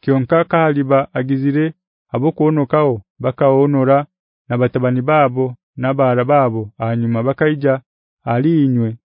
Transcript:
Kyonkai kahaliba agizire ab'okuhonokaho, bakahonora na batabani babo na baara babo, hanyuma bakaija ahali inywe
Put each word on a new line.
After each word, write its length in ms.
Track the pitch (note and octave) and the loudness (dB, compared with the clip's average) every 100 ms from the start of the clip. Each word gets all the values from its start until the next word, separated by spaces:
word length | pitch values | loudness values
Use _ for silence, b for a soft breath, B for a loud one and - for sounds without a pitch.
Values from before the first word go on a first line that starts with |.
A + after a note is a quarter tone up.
Kyonkai 420 | - C3+ B2+ E3 | 0 -2 0 0
kahaliba 640 | E3 E3+ D#3+ C#3+ C3+ C3+ C#3 | 0 0 0 0 2 0 0
agizire 600 | - C3 C3+ C#3 C#3+ D#3+ D#3+ _ _ _ | -6 -4 -2 0 0 -2 -6 _ _ _
ab'okuhonokaho, 880 | A#2+ C#3 D#3+ D3+ D#3 C#3 D3+ D3+ A#2 - _ | -4 -2 0 0 2 0 0 0 -2 -8 _
bakahonora 880 | B2+ B2+ C#3+ C3+ C#3+ C#3+ C3 C#3 D3 _ _ _ _ | -8 0 2 4 2 2 2 2 0 _ _ _ _
na 60 | B2 | -2
batabani 440 | B2 B2+ B2 B2+ | -2 0 -2 -2
babo 520 | B2+ D#3 C#3 B2 C3 A#2+ _ - | 0 2 2 0 -6 -6 _ -8
na 180 | B2+ | -6
baara 300 | C3+ C3+ B2 | 0 0 0
babo, 460 | B2 D3 B2+ A2+ G#2 _ | 2 2 2 -2 -8 _
hanyuma 440 | A2+ A#2 A#2 A#2 | -6 -4 -2 -2
bakaija 600 | B2 C3+ D#3 D3+ C#3 C3 _ _ _ _ - | -2 -2 -2 0 -2 -2 _ _ _ _ -4
ahali 380 | A#2+ C#3+ E3 | -2 0 2
inywe 320 | C#3 B2 A2+ A#2 | 2 2 -2 -6